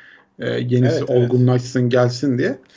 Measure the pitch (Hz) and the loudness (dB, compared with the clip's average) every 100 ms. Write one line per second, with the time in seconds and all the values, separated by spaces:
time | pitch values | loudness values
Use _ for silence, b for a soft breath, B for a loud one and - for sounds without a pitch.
0 | B B B - 120 120 123 123 127 160 | B B B -12 -6 -6 -2 2 2 0
1 | 139 123 120 123 127 127 123 127 123 123 | 0 0 2 2 2 0 -2 -2 0 2
2 | 123 123 143 123 185 277 _ | 0 0 -2 -2 -2 -6 _